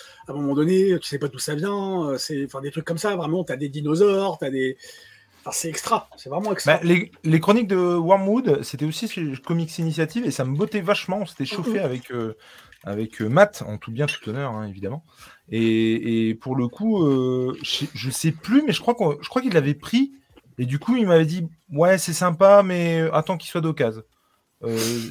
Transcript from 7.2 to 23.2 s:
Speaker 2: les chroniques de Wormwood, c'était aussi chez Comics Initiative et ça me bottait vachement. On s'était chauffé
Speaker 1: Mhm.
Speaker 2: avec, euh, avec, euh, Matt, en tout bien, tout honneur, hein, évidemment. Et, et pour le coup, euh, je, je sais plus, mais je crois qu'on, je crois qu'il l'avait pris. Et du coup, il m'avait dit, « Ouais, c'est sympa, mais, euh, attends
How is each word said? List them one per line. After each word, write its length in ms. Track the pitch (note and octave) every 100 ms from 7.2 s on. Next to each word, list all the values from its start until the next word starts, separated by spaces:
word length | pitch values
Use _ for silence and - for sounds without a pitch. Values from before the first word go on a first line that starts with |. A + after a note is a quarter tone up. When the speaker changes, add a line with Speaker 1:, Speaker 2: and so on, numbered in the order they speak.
Speaker 2:
les 160 | D#3 D#3
chroniques 280 | D#3+ A3 G#3
de 80 | F#3
Wormwood, 840 | F3+ F3 E3 G3 F#3+ A3+ B3 C#3
c'était 220 | C3 B2 D3+
aussi 220 | D#3 A3+
chez 240 | - D#3 C3+
Comics 320 | - E3+ D#3+ -
Initiative 460 | E3 D#3 D#3+ A#3 A#3
et 60 |
ça 120 | C3+ C3
me 100 | C#3+
bottait 260 | G#3+ G#3
vachement. 380 | F3 G3+ - F#3+
On 40 | F3+
s'était 200 | - C3
chauffé 340 | G3+ F3 G#3+
Speaker 1:
Mhm. 60 | D#3+
Speaker 2:
avec, 260 | B2+ -
euh, 240 | B2 A2+ G#2+ - - - -
avec, 380 | - G2+ A2+ -
euh, 80 | A2
Matt, 340 | C#3+ G#3 - -
en 120 | G#2+
tout 140 | -
bien, 140 | A#2 D3
tout 240 | - A2
honneur, 220 | A#2+ C#3
hein, 160 | G#2+ G#2+
évidemment. 380 | G2 G2 D#3 - _ - - _
Et, 760 | A2 A2+ A2 A2+ A2+ A#2+ A2+ A2
et 60 | A2
pour 220 | C3+ B2+
le 100 | A#2+
coup, 340 | - A3 G#3
euh, 540 | D3+ C3+ B2+ B2+ B2+ -
je, 220 | - - C#3+
je 160 | - B2
sais 220 | - D#3+
plus, 280 | - - C4 D4+
mais 80 |
je 80 | E3+
crois 140 | - A#3+
qu'on, 220 | F3+ D3
je 80 | -
crois 120 | B3+
qu'il 120 | B3
l'avait 200 | F3 C#3
pris. 380 | C#3+ - A#3 C#4 - _ - _ -
Et 80 | B2
du 140 | D3
coup, 180 | - B3
il 100 | G#3
m'avait 180 | E3 D#3+
dit, « 220 | F3+ E3 - _
Ouais, 260 | C#3+ F3 F#3+
c'est 160 | -
sympa, 480 | D#3 F3+ E3 G3 G3+
mais, 360 | F#3+ F3+ E3+ E3
euh, 120 | D#3+
attends 240 | D#3